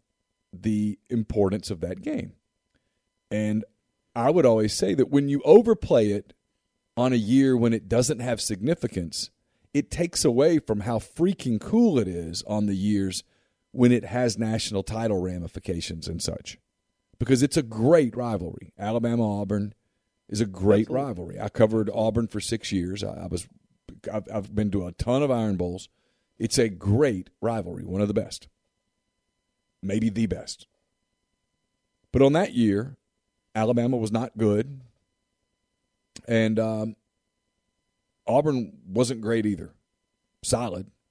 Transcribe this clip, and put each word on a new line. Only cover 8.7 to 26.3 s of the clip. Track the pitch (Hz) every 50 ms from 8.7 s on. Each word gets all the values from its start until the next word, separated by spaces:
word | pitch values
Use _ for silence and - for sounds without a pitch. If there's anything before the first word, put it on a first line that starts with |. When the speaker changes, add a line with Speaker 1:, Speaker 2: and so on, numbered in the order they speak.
| 170 - - - - 95 85 71 - - - - _ _ _ _ _ _ _ _ -
Speaker 1:
it | 143 - -
takes | - 147 175 175 - - -
away | 143 117 123 143 175 170 147
from | - - 107 104
how | 95 120 117
freaking | 110 - - - - 170 196 185 - - 131 113 104
cool | - - 208 233 240 220 160
it | 120 101 92
is | 87 87 82 82 85 90 -
on | - 104 107 104
the | 101 98
years | 95 98 104 104 98 98 92 92 - - _ _ _ _ _ _ _ _ _
when | - 127 123 123
it | 123 113 -
has | - - 123 127 117 101
national | 107 113 110 110 110 - - 107 98 95
title | - 107 113 117 110 101 92
ramifications | 90 92 90 87 85 78 - - - - 90 85 - - 87 80 - -
and | 87 82
such. | - - - - - - - _ _ _ _ _ _ _ _ _ _ _ _
Because | - - - 135 120
it's | 139 139 -
a | 165 131
great | 113 113 110 117 143 170 165 139 117 -
rivalry. | 120 123 117 110 90 90 78 - - - - _
Alabama-Auburn | - 101 107 113 117 117 117 117 120 113 107 101 101 101 95 107 101 104 104 - _ _ _ _ _ _ _ _ _ _
is | - - 98
a | 117
great | 101 92 92 92 104 101 107 113
Speaker 2:
Absolutely. | - 127 131 143
Speaker 1:
rivalry. | 139 - 90 85 85 90 101
I | 107 107
covered | - - 113 107 110 110 104 101 -
Auburn | 113 110 110 107 120 117
for | - - 104
six | - - 113 107 - -
years. | 101 92 85 90 95 101 101
I, | 101 - 82 87
I |
was, | 87 87 85 - - _ _ _ _ _ _ _ - - - - -
I've, | 107 107 - - 107
I've | 107 98 104 104
been | 104 104 101
to | 92 98 90
a | 90
ton | 85 - - 117 123 135 147
of | 139
Iron | 127 117 110 107 98
Bowls. | 87 90 85 87 92 - - _ _ _ _ _ _ _ _